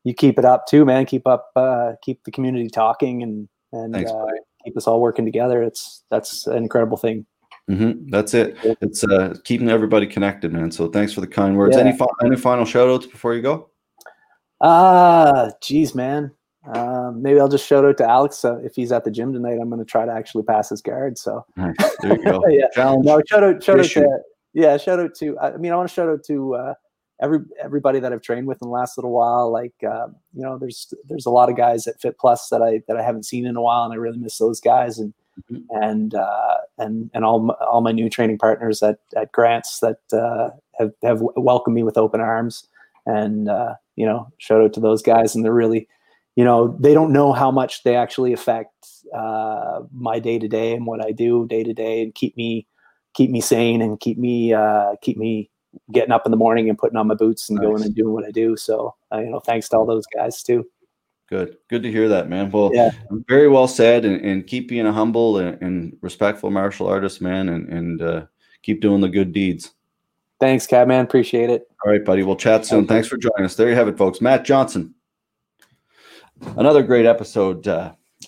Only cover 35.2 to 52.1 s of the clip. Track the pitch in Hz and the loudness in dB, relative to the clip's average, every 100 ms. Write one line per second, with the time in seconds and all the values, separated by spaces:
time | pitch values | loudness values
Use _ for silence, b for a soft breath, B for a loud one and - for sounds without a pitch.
35.2 | _ - - 120 - 110 107 107 107 107 | _ -20 -18 -18 -10 -4 -4 -2 -4 -4
36.2 | 98 104 113 - - - 110 110 113 117 | -4 -2 -2 -2 -4 -10 -8 -8 -8 -4
37.2 | 113 117 113 - - 117 117 113 113 - | 0 2 0 -4 0 0 0 -2 -4 -2
38.2 | 113 107 113 107 113 107 107 107 _ 107 | -2 0 0 0 -2 0 0 -2 _ -8
39.2 | 110 - 117 117 - - 117 110 _ 110 | -4 2 2 2 -4 -4 -4 -4 _ -2
40.2 | 117 113 117 - _ - 110 - 117 113 | -2 -2 -6 -8 _ -6 -6 -2 -2 0
41.2 | 117 - 127 123 - 117 113 113 110 113 | -2 0 2 2 2 0 0 0 0 0
42.2 | 113 113 117 - - b b b - 107 | -2 -2 -4 -8 -20 b b b -4 -2
43.2 | 107 107 104 101 120 117 _ - 110 113 | -2 -4 -2 -4 -4 -8 _ -4 -2 -2
44.2 | 117 _ - 110 110 107 113 110 117 113 | -6 _ 0 4 4 2 0 2 4 4
45.2 | 113 110 110 117 113 113 110 _ _ _ | 2 0 0 2 2 0 -4 _ _ _
46.2 | _ - 123 120 117 120 135 151 160 139 | _ 2 4 6 2 4 6 6 6 4
47.2 | 143 123 135 131 127 - 127 120 117 - | 4 4 2 0 -2 -2 0 0 0 -2
48.2 | 127 117 - 113 110 _ - _ - 117 | -2 -2 -2 -4 -6 _ -20 _ -16 -10
49.2 | 110 110 110 110 110 - - 131 120 117 | -6 -6 -6 -6 -8 -10 -12 -10 -6 -4
50.2 | 117 117 110 110 113 117 117 113 110 110 | -4 -4 -2 -4 -2 -4 -6 -8 -8 -4
51.2 | 117 120 113 113 110 113 113 113 110 | 0 0 0 -4 -4 -6 -4 -4 -6